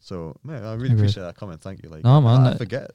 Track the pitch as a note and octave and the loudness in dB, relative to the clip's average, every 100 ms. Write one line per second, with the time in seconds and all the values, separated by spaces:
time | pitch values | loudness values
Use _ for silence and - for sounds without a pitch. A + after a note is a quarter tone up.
0 | - F#2 D#2+ - C#3+ D3+ G#2+ A2+ C3 A2+ | -10 -12 -12 -14 -16 -14 -10 -6 0 2
1 | G#2 G2+ F2+ - G#2 D#2+ G2 G2 E2 D#2+ | 2 0 -6 -14 -14 -14 -16 -16 -18 -2
2 | A#2 C#3+ B2 B2 B2+ A#2+ G#2+ B2 - | 4 6 6 6 4 2 -6 -8 -10